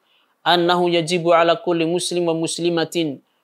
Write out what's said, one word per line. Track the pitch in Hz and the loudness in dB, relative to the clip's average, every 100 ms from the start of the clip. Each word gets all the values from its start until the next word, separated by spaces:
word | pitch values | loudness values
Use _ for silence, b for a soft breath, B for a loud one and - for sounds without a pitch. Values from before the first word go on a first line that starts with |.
| _ _ _ _ 156 | _ _ _ _ 0
"Annahu | 175 170 180 175 | 2 2 2 2
yajibu | 170 160 180 165 | 0 0 -2 2
ala | 165 170 160 | 4 4 0
kulli | - 170 | 0 -2
muslim | 165 175 170 175 170 | 0 -2 -4 -2 -2
wa | 165 | -2
muslimatin." | 165 - 170 165 160 175 156 127 _ _ | -4 -4 -2 0 -2 -2 -4 -6 _ _